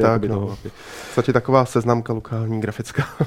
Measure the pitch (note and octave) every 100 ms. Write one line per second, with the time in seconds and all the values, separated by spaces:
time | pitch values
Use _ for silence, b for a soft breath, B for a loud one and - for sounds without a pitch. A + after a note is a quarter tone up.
0 | A#2+ A2+ G2+ G2+ G2+ G2+ - - - -
1 | - - A#2+ B2 - C3 B2 B2+ A#2+ A#2
2 | A2+ A2 - A2+ A2 A2 G#2+ - A2 -
3 | C3+ -